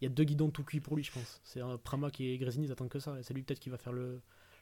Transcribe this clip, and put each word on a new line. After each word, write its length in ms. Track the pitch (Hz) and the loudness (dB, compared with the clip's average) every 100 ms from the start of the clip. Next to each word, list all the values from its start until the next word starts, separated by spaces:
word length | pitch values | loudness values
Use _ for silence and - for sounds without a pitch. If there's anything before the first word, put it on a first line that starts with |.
il 40 | |
y 20 | 131 | 2
a 40 | |
deux 120 | 127 | 6
guidons 280 | 156 147 156 | 6 6 4
tout 120 | 139 | 2
cuits 160 | 139 151 | -2 -2
pour 140 | 139 | 0
lui, 80 | 151 | 0
je 80 | 139 | 0
pense. 300 | 127 117 - | -4 -8 -10
C'est 180 | - 131 | -10 -6
un 160 | 123 123 | -4 -4
Pramac 440 | - 135 143 - | -2 0 0 0
et 180 | 131 127 | 0 0
Gresini, 280 | 127 120 151 | 0 2 0
ils 60 | |
attendent 160 | 131 127 | -2 -4
que 120 | 143 | -4
ça. 180 | 139 139 | -4 -6
Et 60 | |
c'est 100 | 120 | -4
lui 80 | 131 | -4
peut-être 160 | 131 135 | -2 -4
qui 80 | - | -4
va 100 | 127 | -6
faire 140 | - | -4
le, 280 | 123 123 127 - - - - | -4 -2 -6 -12 -20 -20 -14